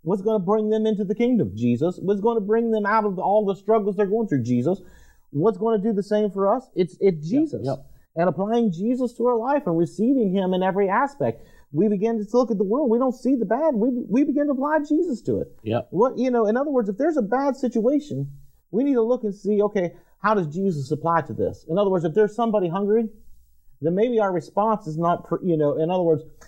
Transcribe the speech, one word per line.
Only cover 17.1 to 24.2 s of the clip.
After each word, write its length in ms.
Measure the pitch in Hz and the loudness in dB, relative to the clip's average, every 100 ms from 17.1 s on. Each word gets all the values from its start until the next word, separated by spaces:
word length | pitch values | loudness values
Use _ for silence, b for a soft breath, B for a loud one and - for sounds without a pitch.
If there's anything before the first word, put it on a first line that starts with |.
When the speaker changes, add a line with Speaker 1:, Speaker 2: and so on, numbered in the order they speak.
| 302 | 0
Speaker 1:
a 60 | |
bad 340 | 196 254 277 262 | 0 0 0 -2
situation, 720 | 247 226 220 294 - 131 139 - - _ _ | -2 0 2 0 -2 -8 -8 -12 -20 _ _
we 100 | 196 | -2
need 100 | 277 | 0
to 80 | 254 | 2
look 200 | 226 247 | 2 0
and 100 | 220 | -2
see, 280 | 196 185 208 | -4 -2 0
okay, 300 | 208 208 175 b b b | 0 0 -4 b b b
how 140 | 208 | 0
does 140 | 214 156 | 0 0
Jesus 420 | 160 196 151 127 | -2 -2 -2 -4
apply 320 | 147 160 170 | -4 0 0
to 100 | 151 | -2
this? 320 | 107 87 - - | -4 -4 -4 -4
In 100 | 175 | -2
other 100 | 202 | 0
words, 140 | 185 | 0
if 80 | 160 | 0
there's 220 | 160 208 | 0 0
somebody 340 | 208 233 208 180 | 0 0 0 -2
hungry, 400 | 190 202 220 226 - - - _ _ - - | -2 0 0 0 -10 -20 -20 _ _ -20 -6
then 140 | 147 | -2
maybe 240 | 180 233 | 0 2
our 140 | 233 | 2